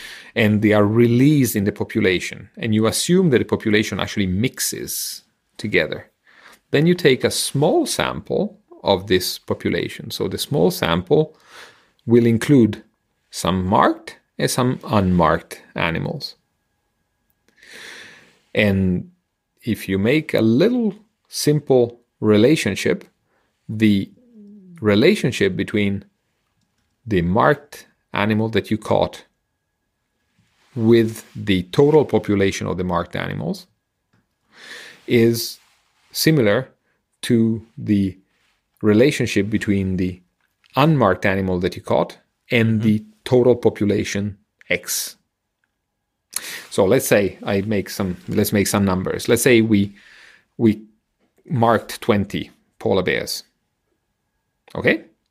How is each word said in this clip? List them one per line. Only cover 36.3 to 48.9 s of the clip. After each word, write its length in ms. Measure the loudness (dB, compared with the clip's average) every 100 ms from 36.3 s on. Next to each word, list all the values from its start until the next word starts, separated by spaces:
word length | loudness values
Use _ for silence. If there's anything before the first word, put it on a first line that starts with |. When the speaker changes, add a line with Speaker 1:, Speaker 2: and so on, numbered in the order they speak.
| 4 2 0 -2 _ _ _ _ _
Speaker 1:
to 440 | 0 2 2 -2 -8 -12
the 400 | -2 0 0 -4 _ _ _ _ _ _
relationship 680 | 2 4 4 2 -2 -2 -2
between 480 | -2 -2 -2 -2 -2
the 240 | -4 -6 _ _ _ _ _ 0
unmarked 500 | 2 4 2 2 0
animal 340 | -2 -2 -2
that 160 | -2 -6
you 60 |
caught 360 | -2 -2 -2 -6 _ _ _
and 280 | 0 2 0
Speaker 2:
Mm-hmm. 40 |
Speaker 1:
the 220 | 0 0 -4 _
total 320 | 0 2 4 4
population 840 | 0 0 -2 -2 -4 -6 -8 -10 _ _ _
X. 460 | -6 -4 -8 -10 -14 _ _ _ _ _ _ _ _ _ _ _ -12 -12 -14 -10
So 160 | 0 2
let's 220 | 2 2
say 300 | 2 2 -4
I 180 | -4 -4
make 280 | -2 -4 -4
some, 280 | -6 -6 -6 -6
let's 240 | -2 0
make 160 | 0 0
some 160 | 0
numbers. 460 | 0